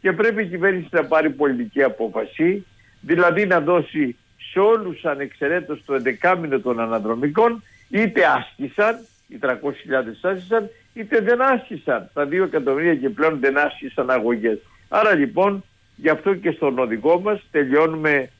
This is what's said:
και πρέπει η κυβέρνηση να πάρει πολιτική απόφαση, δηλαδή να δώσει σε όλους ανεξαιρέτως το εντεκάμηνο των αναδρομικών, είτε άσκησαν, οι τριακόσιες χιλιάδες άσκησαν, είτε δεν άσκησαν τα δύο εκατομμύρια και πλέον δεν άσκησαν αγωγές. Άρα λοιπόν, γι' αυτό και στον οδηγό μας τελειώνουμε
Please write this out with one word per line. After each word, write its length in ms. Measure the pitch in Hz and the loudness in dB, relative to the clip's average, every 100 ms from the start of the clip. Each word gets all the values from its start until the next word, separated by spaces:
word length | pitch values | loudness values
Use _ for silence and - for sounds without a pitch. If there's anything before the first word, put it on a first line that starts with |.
και 100 | 190 | -2
πρέπει 300 | 170 220 220 | 0 0 0
η 40 | 196 | -4
κυβέρνηση 420 | 175 196 185 160 | -2 0 0 -2
να 120 | 170 | -2
πάρει 260 | 143 156 156 | 2 2 2
πολιτική 540 | 131 147 123 117 139 | 0 0 0 -4 0
απόφαση, 800 | 135 - 113 110 107 - 165 202 - _ _ _ | 0 0 -4 -4 -8 0 0 0 -6 _ _ _
δηλαδή 440 | 147 170 175 165 208 | -2 4 4 4 2
να 140 | 175 | 2
δώσει 560 | 147 175 143 160 135 120 _ _ - | 2 0 0 -2 -2 -4 _ _ -6
σε 80 | 180 | 2
όλους 460 | 202 226 190 156 165 | 4 4 0 -6 -6
ανεξαιρέτως 760 | 139 139 - 143 175 151 147 - | -4 -8 -4 -2 -2 -4 -10 -4
το 80 | |
εντεκάμηνο 680 | 135 123 117 180 185 160 135 | -2 -2 0 0 0 0 -2
των 200 | 123 117 | -2 -2
αναδρομικών, 840 | 113 113 107 113 143 156 233 233 - - _ | -2 -2 -2 -2 0 2 2 0 -12 -20 _
είτε 320 | 202 220 - 165 | -2 0 2 2
άσκησαν, 800 | 131 - - 135 - 208 240 226 _ _ | 2 -2 -10 -8 0 0 0 -10 _ _
οι 100 | 220 | -6
τριακόσιες 440 | 139 123 143 131 | -4 -2 -4 -8
χιλιάδες 380 | - 131 117 110 | -4 -2 -2 -6
άσκησαν, 480 | 180 190 180 226 208 - _ | -6 -6 -2 -2 -2 -14 _
είτε 260 | - 214 233 | -16 -2 0
δεν 220 | 202 240 | 2 2
άσκησαν 680 | 262 254 - 180 - 120 - | 2 0 -4 -10 -2 -4 -4
τα 120 | - 143 | -4 -2
δύο 180 | 175 | 0
εκατομμύρια 520 | 185 156 131 139 170 151 | 0 0 0 0 0 0
και 140 | 131 | -2
πλέον 300 | 107 156 151 | 0 0 2
δεν 180 | 135 139 | 0 2
άσκησαν 520 | 147 - 131 - 127 | -2 -4 -8 -4 0
αγωγές. 480 | 127 110 117 113 107 - _ _ | 0 0 0 0 -2 -8 _ _
Άρα 240 | - 214 | 0 2
λοιπόν, 500 | 175 135 131 196 196 - _ _ - | 2 2 2 0 0 -10 _ _ -4
γι' 140 | 156 | 0
αυτό 260 | 156 202 190 | 0 0 0
και 160 | 143 | -2
στον 280 | 110 147 127 | 0 -2 0
οδηγό 400 | 123 113 135 175 | -2 0 2 2
μας 200 | 196 196 - | 0 -4 -2
τελειώνουμε 760 | 151 135 143 160 160 156 143 127 | -2 2 2 2 0 0 0 -2